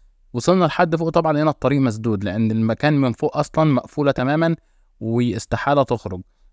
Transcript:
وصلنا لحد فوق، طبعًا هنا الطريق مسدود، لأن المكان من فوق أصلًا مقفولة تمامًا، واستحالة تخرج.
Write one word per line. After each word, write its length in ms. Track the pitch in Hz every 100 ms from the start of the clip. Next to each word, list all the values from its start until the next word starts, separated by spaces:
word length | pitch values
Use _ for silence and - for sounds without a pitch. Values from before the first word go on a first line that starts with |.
| _ _ _
وصلنا 320 | 120 165 185 160
لحد 300 | - 175 160
فوق، 140 | 165
طبعًا 320 | 170 160 147
هنا 80 | 156
الطريق 320 | - 127 139
مسدود، 420 | 131 107 113 101
لأن 280 | 98 104 110
المكان 420 | 110 113 110 151
من 180 | 143 131
فوق 260 | 113 151 143
أصلًا 360 | - - 156
مقفولة 380 | 127 - - 143
تمامًا، 440 | 131 127 156 165 160 _ _ _ -
واستحالة 840 | 113 117 123 104 - 113 - 143
تخرج. 380 | 127 117 - 92 - _ _